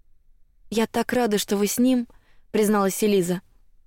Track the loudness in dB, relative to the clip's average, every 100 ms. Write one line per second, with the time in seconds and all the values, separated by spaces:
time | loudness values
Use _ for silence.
0 | _ -20 _ _ _ _ -8 -4 -2 -2
1 | -2 0 0 0 -2 -2 -2 0 2 2
2 | -2 -12 _ -20 -6 0 2 2 0 0
3 | 0 2 0 -4 -8 _ _ _